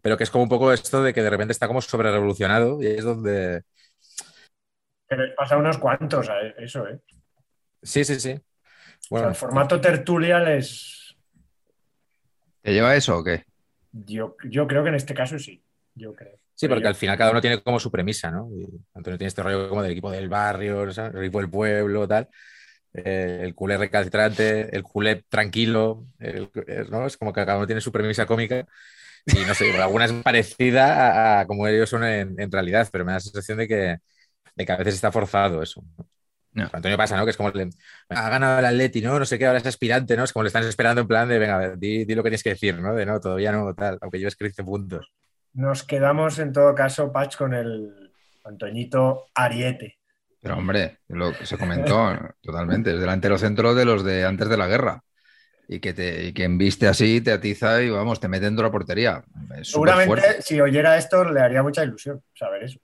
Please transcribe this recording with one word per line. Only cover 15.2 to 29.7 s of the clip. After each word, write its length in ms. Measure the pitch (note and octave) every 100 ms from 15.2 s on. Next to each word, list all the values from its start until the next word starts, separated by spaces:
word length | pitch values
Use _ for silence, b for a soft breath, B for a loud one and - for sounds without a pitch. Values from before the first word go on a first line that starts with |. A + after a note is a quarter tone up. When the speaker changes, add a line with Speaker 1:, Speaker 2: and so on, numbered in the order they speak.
| B2+ D3+
Speaker 2:
sí, 240 | - F#2 _ _ _
yo 180 | - A2
creo. 240 | G#2+ - _ _
Speaker 1:
Sí, 120 | _ D3+
Speaker 2:
Pero 80 |
Speaker 1:
porque 80 | A#2+
Speaker 2:
yo 40 | A2
Speaker 1:
al 60 |
final 220 | G2+ G2 G2
cada 140 | A2+
uno 100 | A2+
tiene 220 | A#2 A#2
como 160 | - A#2+
su 100 | A2
premisa, 400 | F#2+ F2+ G#2+ F2
¿no? 180 | E2+ A#2
Y 140 | G2+ F#2 F2 -
Antonio 220 | - F2 F2+
tiene 120 | G2
este 140 | F#2+
rollo 260 | F#2+ G2 G2
como 140 | G2+
del 100 | G2
equipo 180 | F2 G2
del 180 | F#2+ F#2+
barrio, 640 | G2+ G#2 G2 G#2 G2+ G2+
¿sabes? 220 | F#2 A2
El 80 | F#2+
equipo 160 | F#2+ G2
del 100 | G2
pueblo, 560 | F#2 G#2+ G#2 G#2 G#2 G2+
tal. 220 | G#2+ B2 b b b b b _
Eh, 480 | - F#2 F#2+ F2+ F2+
el 120 | F#2
culé 220 | F2 F#2+ G2+
recalcitrante, 960 | G2+ G#2+ F#2 G#2+ G#2+ G#2 A2 G#2+ A2
el 80 | G2+
culé 420 | G2 - G#2 G#2+ _
tranquilo, 760 | - G#2 G2+ A2+ A2+ A2 A2 B2 _
el, 320 | A2+ G2+ G2 - -
eh, 180 | F#2+ G#2+
¿no? 160 | A2 C3
Es 100 | -
como 160 | G#2+
que 120 | G2
cada 120 | G2 G2
uno 80 | G2+
tiene 140 | A2
su 120 | B2
premisa 340 | A2 G#2+ G#2+ G#2+
cómica 400 | A2+ A2 B2+ - B B B B B -
y, 180 | B2 F#2+
no 80 |
sé, 260 | G2+ G#2